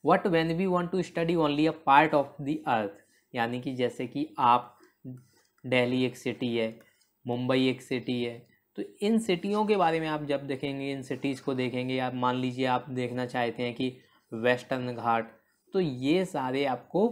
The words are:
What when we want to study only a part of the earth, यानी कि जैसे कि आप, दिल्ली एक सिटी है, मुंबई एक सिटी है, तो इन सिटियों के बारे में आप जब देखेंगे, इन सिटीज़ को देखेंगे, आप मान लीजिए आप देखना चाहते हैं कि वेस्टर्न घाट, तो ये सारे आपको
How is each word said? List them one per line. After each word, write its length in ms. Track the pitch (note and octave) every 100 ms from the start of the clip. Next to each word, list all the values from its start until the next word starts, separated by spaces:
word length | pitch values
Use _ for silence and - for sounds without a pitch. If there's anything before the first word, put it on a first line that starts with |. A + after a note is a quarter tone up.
What 220 | C#3+ F#3 G#3+
when 320 | E3 E3 E3
we 100 | F#3+
want 220 | F3+ F3
to 100 | F#3+ E3+
study 300 | - E3+ F3
only 300 | D3+ D3 D#3
a 60 | D#3
part 300 | - C#3 D#3+ D3+
of 180 | C3+ -
the 140 | C#3+ - -
earth, 280 | A#2 G#2 - _ _ _
यानी 260 | B2 A#2 B2
कि 120 | C3+ B2+
जैसे 320 | B2 - B2+
कि 200 | C#3 D3+ -
आप, 380 | B2 B2 - _ _ _ C3 B2+ _ _ _ _
दिल्ली 400 | B2+ B2+ B2 B2+ B2+
एक 120 | B2
सिटी 380 | B2+ A2+ B2 A#2
है, 220 | A2 A2+ _ _ _ _ B2
मुंबई 420 | B2 B2+ C3 C3
एक 120 | C3
सिटी 420 | - B2+ A#2 B2
है, 220 | A#2+ A#2 - _ _ -
तो 60 | - -
इन 160 | G#3 A3+
सिटियों 460 | A3+ F3 G3+ G#3 G#3
के 100 | G#3
बारे 240 | E3 E3
में 80 | D#3+
आप 160 | D3+
जब 240 | D3 C#3+ C#3
देखेंगे, 440 | C3+ C#3+ C#3 C#3
इन 100 | C#3
सिटीज़ 400 | C3 C3 C#3 C3
को 100 | -
देखेंगे, 440 | B2+ B2+ B2+ B2+ C3
आप 140 | B2+ B2
मान 200 | B2 B2+
लीजिए 300 | B2+ B2 B2+
आप 220 | B2 C3
देखना 360 | B2+ B2 B2 B2
चाहते 380 | B2+ A#2 A2+
हैं 100 | B2 A#2
कि 140 | B2+ B2+ _ _ _
वेस्टर्न 600 | A2+ A#2+ B2 - C3 B2 A2+
घाट, 360 | A#2 A#2 A2+ - _ _ _
तो 60 | F#3+
ये 460 | F3 B2 C3+ F3 F3+
सारे 400 | D3+ C3 C3 C#3
आपको 420 | B2 - E3+ A#3